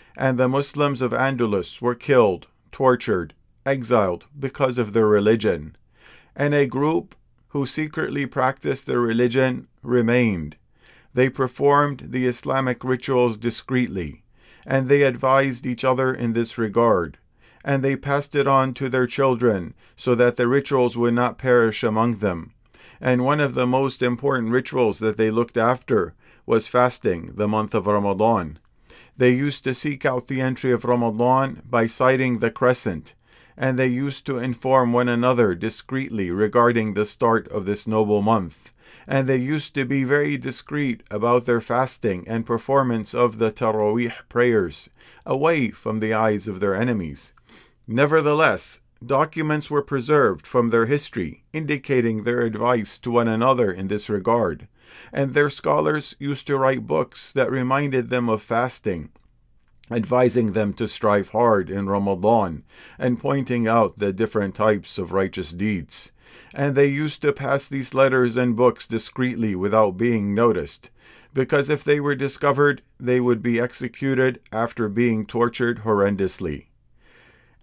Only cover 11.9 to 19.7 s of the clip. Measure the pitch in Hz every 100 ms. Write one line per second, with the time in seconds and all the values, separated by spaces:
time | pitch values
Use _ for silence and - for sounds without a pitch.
11.9 | 131 - 127 127 123 143 131 131 123 127
12.9 | 127 - 127 123 107 117 - - 127 123
13.9 | 95 78 71 _ _ _ - - 135 127
14.9 | 143 139 120 131 135 139 123 127 123 131
15.9 | 127 131 131 117 113 117 - 110 104 117
16.9 | 98 80 - _ _ _ _ - 139 135
17.9 | 139 139 143 143 147 135 135 131 123 135
18.9 | 127 123 - 135 120 120 98 82